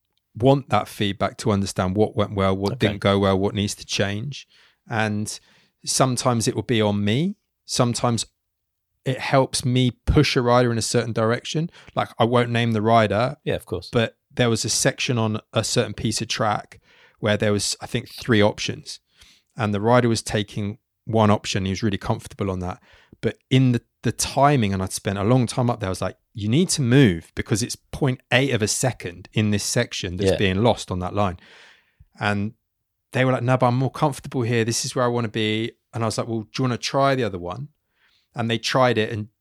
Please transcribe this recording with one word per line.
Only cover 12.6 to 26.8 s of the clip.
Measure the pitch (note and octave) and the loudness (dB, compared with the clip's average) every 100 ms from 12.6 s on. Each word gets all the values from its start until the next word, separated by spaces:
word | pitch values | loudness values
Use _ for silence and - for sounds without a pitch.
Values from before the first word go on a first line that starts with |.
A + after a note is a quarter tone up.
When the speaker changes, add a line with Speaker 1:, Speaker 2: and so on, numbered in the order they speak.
| A#2 | 0
Speaker 1:
the | A2 | 0
rider, | G#2+ A#2 G#2+ G2 B2+ D3 | 4 4 4 2 -2 -4
Speaker 2:
Yeah, | - | -6
of | E2+ - | -6 -6
course. | F2+ - | -10 -2
Speaker 1:
but | A#2+ A2+ _ _ | -2 -2 _ _
there | - B2 | -2 0
was | A2+ | 0
a | A2+ | -2
section | - C#3+ - - A#2+ | 0 0 -2 -4 -2
on | A2 G#2+ - | -2 -2 -4
a | A#2 | -4
certain | G#2+ - A2 | -2 -2 -2
piece | G#2+ A#2 - | -4 -4 -4
of | A2+ | -4
track | - A2+ G#2 - - _ _ _ - | -2 0 -2 -6 -20 _ _ _ -6
where | G#2+ G#2 | 0 2
there | A2 | 2
was, | G#2 - - | 0 -2 -6
I | - | -6
think, | B2 A2+ | -6 -8
three | - - A2 | -10 2 4
options, | G#2 - - A2 - - _ _ - _ _ - | 4 2 -8 -8 -12 -18 _ _ -20 _ _ -4
and | G#2+ | -2
the | G2+ | 0
rider | A2 B2 A#2 | 4 4 4
was | A2+ | 0
taking | - A2 G#2 - G2+ A2 _ _ | -2 -4 -4 -6 -8 -8 _ _
one | - A2 G#2+ | -4 2 4
option. | G#2 - G#2+ F#2+ | 4 0 -4 -2
He | |
was | F#2+ | -2
really | A2 F#2+ | -2 -4
comfortable | - A2 - - G2+ | -4 -6 -6 -8 -6
on | F#2 | -4
that. | F2+ - _ _ _ - | -6 -10 _ _ _ -6
But | A2+ - - | -6 -6 0
in | C3 C3 | 2 4
the, | A#2+ _ _ | 2 _ _
the | A#2+ | -6
timing, | - - - C#3 D3 G#2 | -4 -4 2 4 4 2
and | G2 | 0
I'd | F#2 | -4
spent | - - G2 | -6 -6 -2
a | |
long | G2+ C3 A#2 | 2 2 2
time | - A#2+ | 0 -2
up | A2+ | -2
there, | G2+ | -4
I | |
was | F#2 | -4
like, | F#2 - _ | -6 -8 _
"You | - G#2 | -8 -2
need | C3 F#3+ | 0 0
to | - | 0